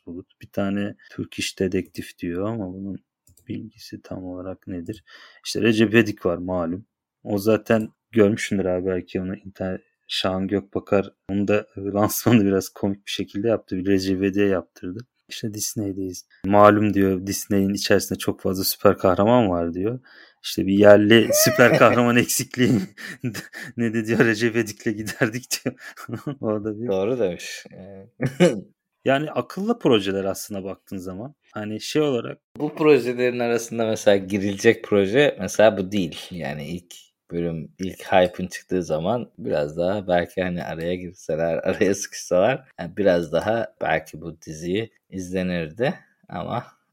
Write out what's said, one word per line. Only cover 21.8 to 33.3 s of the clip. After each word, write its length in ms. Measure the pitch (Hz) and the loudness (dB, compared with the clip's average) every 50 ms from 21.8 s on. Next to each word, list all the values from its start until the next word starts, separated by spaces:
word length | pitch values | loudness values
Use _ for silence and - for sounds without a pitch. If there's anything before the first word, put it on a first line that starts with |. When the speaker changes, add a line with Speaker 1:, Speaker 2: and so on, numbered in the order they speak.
| 135 110 101 120 120 120 120 | 6 6 6 4 4 4 4
Speaker 1:
eksikliği 560 | 120 - - - - 123 - - 120 123 107 127 101 92 - - - - - - - | 2 2 2 -2 -4 -6 -4 -2 2 2 4 4 2 0 -4 -10 -16 -18 -16 -14 -10
<laughs> 540 | - 120 101 - - - - - - - - | -10 -10 -8 -10 -14 -16 -18 -18 -18 -12 -6
ne 180 | 117 117 113 110 | -4 -4 -2 -2
de 120 | 117 107 | -2 -2
diyor, 120 | 110 117 110 | 0 2 4
Recep 340 | 123 113 110 104 120 117 107 | 4 4 2 2 0 0 0
İvedik'le 300 | 117 113 104 - - - 117 104 | 0 -2 -4 -6 -8 -6 -6 -6
giderdik 480 | 104 110 101 - - 127 110 110 127 - - - - - | -4 -6 -10 -4 -2 -2 -2 -2 -6 -8 -8 -10 -8 -6
diyor. 120 | 131 - - - - - - - - | -8 -8 -8 -14 -20 -18 -18 -14 -12
<laughs> 320 | 117 110 - 151 135 - | -12 -10 -10 -12 -10 -6
O 240 | 120 110 107 107 104 | -6 -4 -4 -4 -4
da 160 | 110 107 104 | -6 -8 -6
bir 60 | 117 120 | -4 -2
Speaker 2:
Doğru 300 | 98 95 98 110 135 123 | -2 -2 0 -2 -2 -2
demiş. 460 | 107 92 85 - - - - - - - | -2 -2 -4 -6 -12 -14 -14 -14 -16 -18
Ee, 340 | 98 95 95 98 98 95 98 - _ - 123 127 - - | -20 -20 -20 -20 -20 -20 -20 -20 _ -6 -6 -4 2 4
<laughs> 160 | 180 160 123 95 92 - _ _ _ _ _ _ - | 4 4 4 0 -6 -14 _ _ _ _ _ _ -2
Speaker 1:
Yani 260 | 123 135 139 151 147 | 0 0 0 0 -4
akıllı 480 | - 127 120 - - 185 196 220 240 - | -6 -6 -6 -6 -8 -6 -4 -4 -4 0
projeler 460 | - 160 123 107 95 98 95 98 95 | 2 4 4 4 2 0 -2 -2 -2
aslına 400 | 95 92 - - - 107 98 92 | -4 -4 -6 -8 -10 -10 -10 -8
baktığın 340 | 95 92 - _ _ 101 98 | -10 -12 -14 _ _ -12 -12
zaman. 360 | 90 95 92 95 117 147 - _ _ _ - | -10 -10 -12 -12 -12 -14 -16 _ _ _ -12
Hani 260 | 107 107 107 107 107 | -10 -8 -8 -8 -8
şey 220 | - - - 156 | -8 -2 0 0
olarak 360 | 151 147 131 117 113 131 139 - _ _ - - | 0 2 0 -2 -4 -6 -12 -16 _ _ -10 -6
Speaker 2:
Bu 160 | 143 151 151 | -6 -6 -2
projelerin 640 | - 160 151 143 127 117 123 123 120 123 127 | 2 6 6 6 6 4 2 0 0 0 0